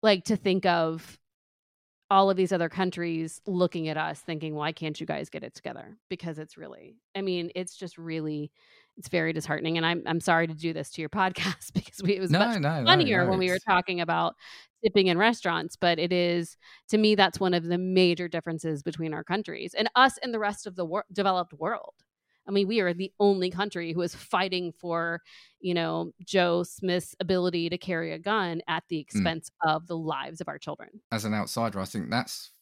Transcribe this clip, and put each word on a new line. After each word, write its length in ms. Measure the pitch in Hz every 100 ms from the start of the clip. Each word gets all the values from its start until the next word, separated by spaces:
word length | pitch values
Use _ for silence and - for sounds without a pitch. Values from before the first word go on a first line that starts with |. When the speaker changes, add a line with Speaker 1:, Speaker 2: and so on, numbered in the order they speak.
Speaker 1:
like, 220 | 220 196
to 120 | - 214
think 300 | 202 185 180
of 520 | 170 165 165 - - _ _ _ _ _ _ _ _ _
all 180 | 196 196
of 60 | 185
these 160 | 180
other 160 | 185 170
countries 720 | - 185 180 170 165 160 - -
looking 420 | 180 180 175 160
at 80 | 156
us 240 | 156 151
thinking, 340 | - 160 156
"Why 180 | 151 151
can't 260 | 160 160 151
you 60 | 160
guys 240 | 147 151
get 140 | -
it 100 | -
together?" 420 | - - - - 220 _
Because 300 | 175 175 156
it's 160 | 156 -
really, 400 | 151 - - 226 _
I 80 | 196
mean, 280 | 196 180 170
it's 220 | - 180 -
just 220 | 180 -
really, 520 | 165 160 156 151 151 _ _ _ _ -
it's 120 | -
very 240 | 175 160
disheartening. 440 | 160 - 156 165 165
And 100 | 165
I'm, 160 | 170 -
I'm 140 | 165
sorry 280 | 175 165 165
to 60 |
do 180 | 156 165
this 180 | 160 151
to 100 | -
your 60 | 156
<laughs> 20 |
podcast 600 | 208 190 180 175 - -
because 300 | - - -
we, 140 | 196 196
it 40 |
was 140 | 185
Speaker 2:
No, 40 | 160
Speaker 1:
much 200 | 220 220
Speaker 2:
no, 260 | 143 160
no, 220 | - 359 294
Speaker 1:
funnier 200 | 196 180
Speaker 2:
no, 20 |
Speaker 1:
when 100 | 190
we 100 | 185
were 80 | 185
Speaker 2:
it's 80 | -
Speaker 1:
talking 320 | 180 175 175
about 340 | 170 170 165 - - - - _
tipping 220 | 220 202 190
in 120 | 170
restaurants. 580 | 220 233 190 165 160 -
But 220 | 175 165
it 120 | 170
is, 440 | 180 175 175 170 - - - _
to 100 | 214
me, 160 | 214
that's 240 | 208 190 -
one 160 | 185
of 100 | 175
the 140 | 170 175
major 480 | 185 185 185 170 175
differences 540 | 170 170 160 165 151
between 320 | 151 151 160
our 80 | 156
countries 480 | - 185 208 160 175
and 140 | - 220
us 240 | 240 262 -
and 160 | 262
the 40 | 226
rest 260 | 208 202 214
of 80 | 180
the 80 |
wor-, 220 | 170 185 -
developed 400 | 190 196 185 170
world. 420 | 147 165 220 - _ _ _ _ _ -
I 20 |
mean, 140 | 196 196
we 140 | 226
are 120 | 180
the 180 | 175 190 _
only 300 | 202 196 180
country 420 | 175 202 185 165
who 80 | 165
is 120 | 170
fighting 580 | - - 180 190 180 180
for, 480 | - 175 165 170 165 _ - - _
you 140 | 185
know, 380 | 170 165 165 170 -
Joe 400 | 180 190 175 175
Smith's 500 | 175 - 185 180 - -
ability 480 | 185 185 180 175 165
to 80 | 175
carry 340 | - 170 165
a 60 | 160
gun 440 | 175 214 180 165 -
at 180 | 160 _
the 100 | 160 143
Speaker 2:
Mm. 160 | 208 180
Speaker 1:
expense 200 | 165 - _
of 220 | 160 156 170
the 100 | 165
lives 440 | 156 139 135 165
of 80 | 165
our 100 | 147
children. 440 | - 147 - 214 _
Speaker 2:
As 120 | 113
an 100 | 107
outsider, 440 | 107 - - 113 98
I 40 |
think 260 | 95 110 87
that's 420 | 117 120 - - _